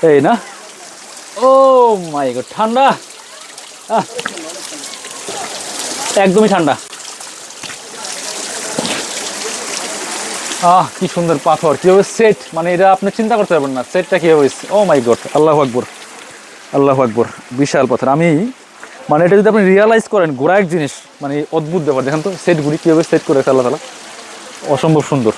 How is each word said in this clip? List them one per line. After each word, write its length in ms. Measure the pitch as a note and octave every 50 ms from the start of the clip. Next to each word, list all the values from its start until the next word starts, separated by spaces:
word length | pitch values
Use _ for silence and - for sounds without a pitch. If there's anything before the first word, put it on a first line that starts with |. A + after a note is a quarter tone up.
| - E3
এই 80 | D3+ C#3+ C#3
না, 60 | F3 A#3+ G#3 - - - - - - - - - - - - - - - - - - - G3 A#3
oh 440 | C4 C4 C4+ C4+ C4+ C4 B3+ B3 A#3 A3 F#3+ F3 E3 D3+
my 140 | C#3+ C#3+ C3 A#2+
God, 120 | B2 B2 - -
ঠান্ডা, 300 | - G#3+ A3 A#3 B3 C4+ C4 G#3+ - - - - - - - - - - - - - - - - - - - G#3
আহ, 80 | A3+ - - A#4 B4 - - F#3+ - D#3+ D#4 F4 - - - D#4 D4 C#4+ - - - - - - - - - G4 G5 F#5 - - - - - - - - - - - - - - G#3+ G3
একদমই 260 | G3 F3 G#3 G#3+ G#3+ G3
ঠান্ডা। 200 | F#3 E3 C#3+ B2+ - - - - - - - - - - - - - - - - - - - - - - - - - - - - - - - - - - - - - - - - - - - - - - - - - - - - - - A3 A3 - A#3 - G4+ - - - - - - - - - - - - - - - - - - F3 F3
আহ, 140 | F#3 E3 C3 -
কি 100 | - G3 F3 -
সুন্দর 200 | F3+ E3+ E3 E3 C#3+ - E3+
পাথর, 240 | D#3 D3+ - D#3+ C#3 A#2+
কীভাবে 240 | - F3+ F#3 G3 F#3+ - -
সেট, 220 | - A3+ A3 G#3 - - - -
মানে 120 | D#3+ E3 F3 F3+
এটা 120 | E3+ F#3+ F#3+ F#3+
আপনি 140 | F#3+ - G3 - -
চিন্তা 160 | A3+ A3 A#3+ G#3+
করতে 140 | G#3 - F3+
পারবেন 180 | D#3 C#3 C#3 C3 B2+
না 40 | B2 - -
সেটটা 240 | F3+ F3 - G3 F3+ D#3
কীভাবে 180 | E3+ D#3+ D3+ C#3+
হয়েছে। 200 | C3 - - - - -
Oh 80 | G#3 G#3 F3+
my 80 | D#3+ C#3+ A#2+
God, 140 | A#2 A#2 A2 - - -
আল্লাহু 220 | D3 D3+ D#3+ D3+ D3+ D3
আকবার, 200 | C3 A2+ B2 A#2 - - - - - - - - - - - - - - - - - -
আল্লাহু 240 | C#3+ C#3 C#3 C3+ C3+ C3
আকবার, 200 | A#2+ G#2+ A#2 A2+ A#2 - - - - B2 B2
বিশাল 260 | C#3+ C#3 - D#3+ C3+ B2
পাথর। 180 | B2 A2 - B2+ C3+
আমি 120 | D3+ E3 F3 D#3 D3 G3 B3 C4 - - - - - - - - - - -
মানে 120 | D3 D3+ E3+
এটা 80 | F3+ G3 G3+
যদি 100 | G#3 G#3+ G#3
আপনি 100 | A3 G3+ F#3 F#3+
রিয়ালাইজ 320 | G3 G#3 A3 A3+ A3+ A3 - -
করেন, 140 | G#3 F3 D#3+ C#3+ B2
ঘোরা 140 | C3+ D#3+ F#3 G3+
এক 60 | G3+ E3 D#3+
জিনিস, 180 | F3+ D3 C3+ - - - - - - C#3+
মানে 120 | C#3 C#3 D3 D3+ - - D#3+
অদ্ভুত 240 | D#3 D3+ E3 F#3 D3+
ব্যাপার। 160 | C#3+ C#3 C3 B2+
দেখেন 140 | C3 C#3+ D#3 D#3
তো 40 | G3 F#3+ D#3 -
সেটগুলি 320 | - F3 D#3 D3 D3 D3 D#3 -
কীভাবে 200 | E3+ D#3+ D#3 E3 -
সেট 120 | - D3 -
করে 100 | - D#3+
রেখেছে 160 | C3+ C3 - C3
আল্লাহ 120 | C3 B2+
তাআলা, 140 | A#2+ C3 D#3 - - - - - - - - - - - - - - - - - - D3+
অসম্ভব 280 | - - D#3+ D#3+ D3+ C#3 -
সুন্দর। 220 | D#3 C#3 A#2+ G#2+ -